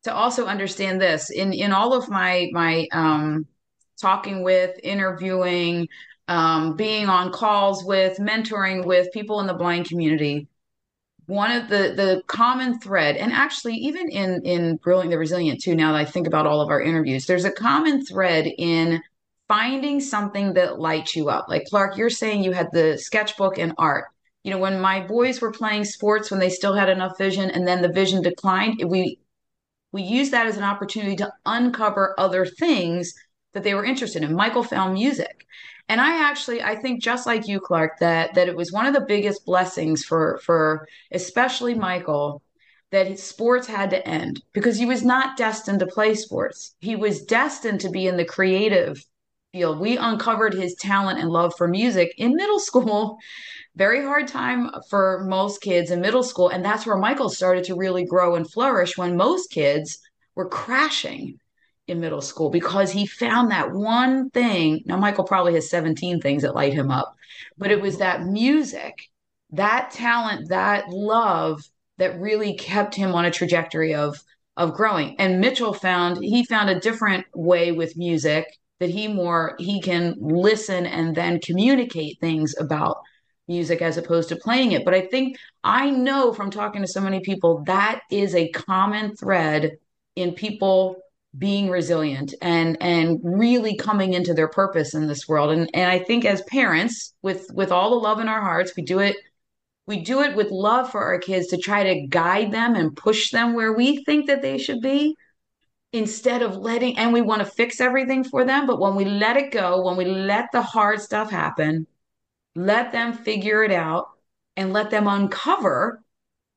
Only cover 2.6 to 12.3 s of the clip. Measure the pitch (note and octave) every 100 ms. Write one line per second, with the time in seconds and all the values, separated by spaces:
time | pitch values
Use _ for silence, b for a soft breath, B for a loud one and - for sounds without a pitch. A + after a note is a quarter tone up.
2.6 | E3 E3 D#3+ E3 D#3+ D3+ D3+ D#3 D#3 _
3.6 | _ _ _ - G3 G3 G3+ F#3+ F#3 F#3
4.6 | F3+ - - G3+ F#3+ F3+ F#3+ F#3 F3+ F3
5.6 | E3+ E3+ E3 B B B - E3+ E3 D#3+
6.6 | D#3+ D#3 G#3+ G#3+ G3+ F#3 F#3 - G#3+ G3+
7.6 | G3 G3 F#3 F#3+ F#3 F#3+ G#3 A3 A3 G#3
8.6 | F#3+ F#3 F3+ F3+ F3+ G#3+ G#3 G#3 G3 E3
9.6 | F3 F3 E3 E3+ D#3 D#3 D3 D3 D3 _
10.6 | _ _ _ _ _ _ - G3+ G#3+ A#3+
11.6 | A3+ G3+ F#3+ - G3 F#3 -